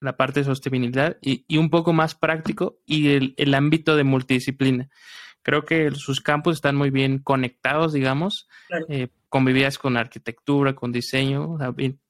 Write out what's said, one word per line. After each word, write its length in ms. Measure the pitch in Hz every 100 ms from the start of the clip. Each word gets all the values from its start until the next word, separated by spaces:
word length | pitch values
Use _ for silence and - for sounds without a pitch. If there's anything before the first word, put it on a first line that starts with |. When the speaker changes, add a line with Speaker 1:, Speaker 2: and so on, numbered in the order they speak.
Speaker 1:
la 160 | 135 127
parte 240 | 131 143
de 40 |
sostenibilidad 720 | 139 135 139 131 120 131 156 -
y, 220 | 139 131 -
y 100 | 156
un 120 | 160
poco 220 | 170 170
más 220 | 160 160
práctico 680 | - 156 160 - - 185 -
y 280 | - 151 147
el, 220 | 139 131 -
el 180 | 143
ámbito 400 | 139 147 160 156 151
de 80 |
multidisciplina. 840 | 135 131 127 127 131 135 135 127 135 _ - - - -
Creo 220 | - 147
que 260 | 151 165 147
sus 280 | 139 - 135
campus 360 | - 147 175 160
están 200 | 143 139
muy 140 | 143
bien 300 | 135 135 135
conectados, 720 | 139 135 123 - 127 151 165
digamos. 560 | 147 131 139 190 - - - -
Speaker 2:
Claro. 180 | 170 160
Speaker 1:
Eh, 200 | 139 123 _ _
convivías 500 | 135 131 131 139 -
con 180 | 135 120
arquitectura, 800 | 117 - - - - 143 139
con 180 | 135 123
diseño, 600 | 120 - 135 135 139 156
o 60 | 160
sea, 120 | 127
bien, 300 | - 135 135